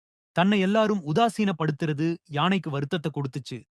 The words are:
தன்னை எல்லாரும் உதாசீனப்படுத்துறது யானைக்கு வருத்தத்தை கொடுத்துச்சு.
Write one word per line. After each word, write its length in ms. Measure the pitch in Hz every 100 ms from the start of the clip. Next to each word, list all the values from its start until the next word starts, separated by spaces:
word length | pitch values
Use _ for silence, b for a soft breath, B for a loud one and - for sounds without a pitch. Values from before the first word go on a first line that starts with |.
| _ _ _
தன்னை 300 | - 185 208
எல்லாரும் 540 | 190 214 214 208 147
உதாசீனப்படுத்துறது 1000 | 156 233 - 208 180 156 147 165 147 160 165
யானைக்கு 460 | - 143 165 190 160
வருத்தத்தை 420 | 143 143 185 156
கொடுத்துச்சு. 480 | 143 135 135 120 123 -